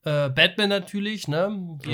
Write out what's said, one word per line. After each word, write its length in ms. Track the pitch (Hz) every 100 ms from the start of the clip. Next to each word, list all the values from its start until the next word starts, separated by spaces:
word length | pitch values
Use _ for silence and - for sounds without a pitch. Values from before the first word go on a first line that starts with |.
Äh, 260 | 160 147 143
Batman 380 | 131 180 202 208
natürlich, 600 | 202 190 202 202 214 -
ne? 480 | 156 196 208 180 151
Hier 80 | 123